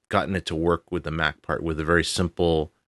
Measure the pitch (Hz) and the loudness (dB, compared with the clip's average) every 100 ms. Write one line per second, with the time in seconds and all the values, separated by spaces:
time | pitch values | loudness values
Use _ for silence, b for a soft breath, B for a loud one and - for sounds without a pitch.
0 | _ 104 78 95 - 80 82 85 - 87 | _ -2 0 -4 -4 -2 2 0 0 -6
1 | 76 80 78 - - 82 82 78 78 85 | -4 -2 -2 -2 -6 -4 -2 -4 2 2
2 | 82 - 90 - 87 80 76 - | 2 0 -2 2 2 2 0 -8